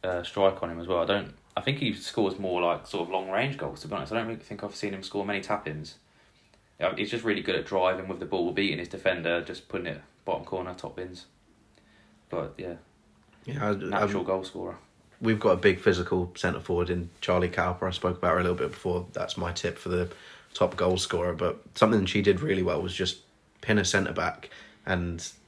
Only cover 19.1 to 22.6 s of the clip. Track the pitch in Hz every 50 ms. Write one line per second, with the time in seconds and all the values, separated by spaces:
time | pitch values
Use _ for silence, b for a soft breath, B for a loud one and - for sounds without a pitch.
19.1 | - - 90 - - - 90 87 87 - - 87 85 - - 85 90 90 90 90
20.1 | B B B B B B B B - - - 90 - - 90 92 90 90 - -
21.1 | - 85 87 90 85 80 87 85 - - - - - - 117 110 113 107 95 92
22.1 | - 107 98 101 95 90 - - 98 95